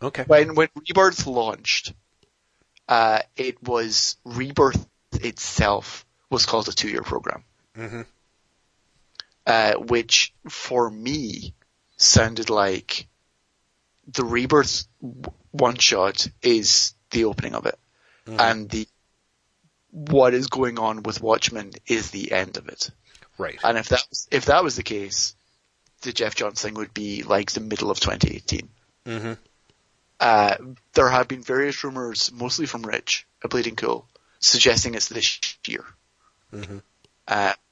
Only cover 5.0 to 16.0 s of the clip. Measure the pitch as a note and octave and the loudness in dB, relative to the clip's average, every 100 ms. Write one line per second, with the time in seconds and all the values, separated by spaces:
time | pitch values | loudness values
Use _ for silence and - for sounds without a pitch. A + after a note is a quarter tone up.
5 | _ A2+ A#2 - - - G#2+ G2+ - - | _ -8 -6 -8 -6 2 2 2 -2 -16
6 | - _ _ B2 - A2+ G#2 - G#2+ A#1+ | -20 _ _ 0 2 2 0 -2 -2 -4
7 | - B1 - - - _ _ A2 A2 A#2 | -4 -4 -4 -8 -14 _ _ -14 -12 -12
8 | A2 _ _ _ _ _ _ _ _ _ | -14 _ _ _ _ _ _ _ _ _
9 | _ - - _ - A2+ G#2+ - A#2 A#2+ | _ -18 -18 _ 2 4 4 2 0 0
10 | A#2 - - - - - - B2 A#2 G#2+ | 2 2 2 -4 -18 -14 -2 0 0 -2
11 | A#2+ D3+ A2+ F#2+ F2+ - _ _ _ - | -6 -6 -6 -8 -12 -18 _ _ _ 0
12 | - - A2+ A#2 G#2 G#2+ G2 F#2+ - - | 4 6 4 0 -2 2 2 0 -6 -10
13 | - _ _ _ _ _ _ _ _ _ | -10 _ _ _ _ _ _ _ _ _
14 | - C3+ A#2+ A#2+ B2+ D3+ C3 - - _ | -10 -6 -2 -2 4 4 4 -2 -8 _
15 | B2+ B2 - - _ D3 B2 A#2+ - G2+ | -16 -14 -16 -16 _ 0 0 4 2 4